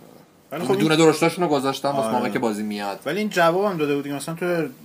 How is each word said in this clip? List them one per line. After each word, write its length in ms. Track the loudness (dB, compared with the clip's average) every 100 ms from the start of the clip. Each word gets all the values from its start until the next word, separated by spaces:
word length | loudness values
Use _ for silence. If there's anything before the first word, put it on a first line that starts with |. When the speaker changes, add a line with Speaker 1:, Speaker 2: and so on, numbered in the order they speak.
| -20 -20 -20 _ -14
Speaker 1:
ولی 100 | -6
Speaker 2:
اون 60 | 0
Speaker 1:
خب 60 | 2
Speaker 2:
دونه 160 | 4 6
Speaker 1:
این 100 | 6
Speaker 2:
درشتاشون 380 | 6 2 0
رو 60 | 0
گذاشتن 400 | 0 0 -2 -2
واسه 180 | -2 0
Speaker 1:
آره. 80 | 0
Speaker 2:
موقعی 160 | -2
که 80 | -2
بازی 240 | -2 -2
میاد. 360 | -4 -4 -6 -6 -6
Speaker 1:
ولی 140 | -4
این 100 | -2
جواب 420 | 2 2 2 0
هم 60 | 0
داده 180 | -2 -2
بود 80 |
دیگه. 120 | -4 -8
مثلاً 200 | -8 -6
تو 320 | -2 -2 -2 -6